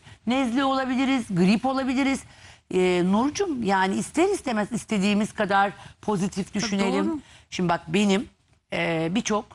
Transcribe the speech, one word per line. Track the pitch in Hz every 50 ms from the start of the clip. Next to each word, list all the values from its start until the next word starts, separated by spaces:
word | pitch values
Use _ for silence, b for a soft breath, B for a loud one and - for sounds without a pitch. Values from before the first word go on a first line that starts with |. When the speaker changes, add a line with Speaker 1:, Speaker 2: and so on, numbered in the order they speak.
| B B B B B
Speaker 1:
nezle | 214 254 269 269 226 233 285 277
olabiliriz, | 269 269 269 262 254 254 247 269 254 269 247 226 -
grip | 190 170 185 185 226 196 -
olabiliriz. | 269 262 269 262 262 254 269 269 269 262 - - B B B B B B B B B -
Ee, | 185 185 180 180 175 175
Nurcum, | 185 202 220 254 294 294 - 403 359 277 240
yani | 220 190 196 185 190 190 202
ister | 220 - - - 302 359 403
istemez | 392 - - 254 226 208 202 -
istediğimiz | 240 180 - - 226 196 185 208 202 208 220 -
kadar | - - 208 180 196 196 196 202 - B B B B B
pozitif | - 214 208 165 202 180 - 202 185 -
Speaker 2:
Tabii, | - 202
Speaker 1:
düşünelim. | 233 208 202 196 196 240 262 302 302 330
Speaker 2:
doğru. | 320 269 B B B B B B
Speaker 1:
Şimdi | - - 180 170
bak, | 170 165 - 156
benim, | 165 202 214 202 190 208 - - _ _ _ _ _ _ _ -
e, | 196 175 170 170 165 160 165 165 185
birçok | 240 - - 214 214 - -